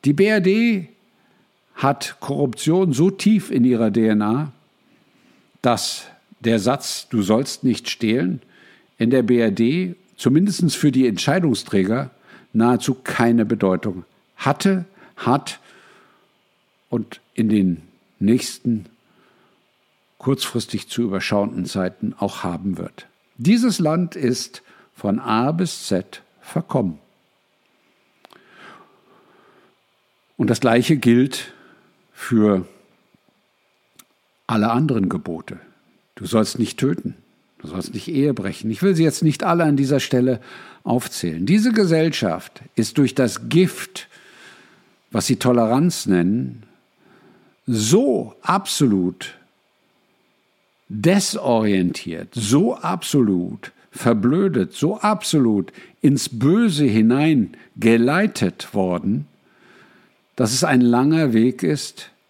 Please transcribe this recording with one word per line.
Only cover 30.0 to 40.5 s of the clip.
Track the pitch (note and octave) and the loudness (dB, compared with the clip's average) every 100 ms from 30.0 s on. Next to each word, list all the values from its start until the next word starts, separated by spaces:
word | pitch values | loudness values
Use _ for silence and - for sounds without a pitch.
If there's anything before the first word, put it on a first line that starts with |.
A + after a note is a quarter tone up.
| _ _ _ - | _ _ _ -4
Und | B2+ | -2
das | A#2+ | 2
Gleiche | B2+ A#2+ B2+ D3+ | 2 2 2 2
gilt | B2 A#2+ B2+ - - - - _ _ _ _ | 4 4 2 -4 -14 -20 -20 _ _ _ _
für | - - A2+ G#2 F#2+ F2 _ _ _ _ _ _ _ _ _ _ _ _ - _ _ _ _ - | -16 -2 2 2 0 -4 _ _ _ _ _ _ _ _ _ _ _ _ -20 _ _ _ _ -4
alle | A2 A2 | 0 2
anderen | A#2+ D3+ A2+ F#2 | 2 2 0 0
Gebote. | - - E2 - - - _ _ _ _ - | -4 -8 -12 -12 -18 -18 _ _ _ _ -14
Du | F#2 | -2
sollst | A2+ G#2+ - | 0 0 -2
nicht | A2 - | -6 -2
töten, | C3+ E3+ - - _ _ _ _ | -2 -2 -8 -12 _ _ _ _
du | D#2 | -12
sollst | F#2 - G#2+ | -10 -10 -10
nicht | - | -6
Ehe | B2 C#3+ A#2+ | -2 0 0
brechen. | G2 - A2 | -6 -6 -8
Ich | A2 | -2
will | G3 E3+ | 0 2
sie | |
jetzt | D#3+ - | 2 2
nicht | D#3 C#3+ | 0 0
alle | F#3 E3+ | 0 2
an | D#3+ C#3 | 2 2
dieser | C3+ C#3 | 2 0
Stelle | - B2+ B2+ A#2+ - | 0 0 0 -2 -8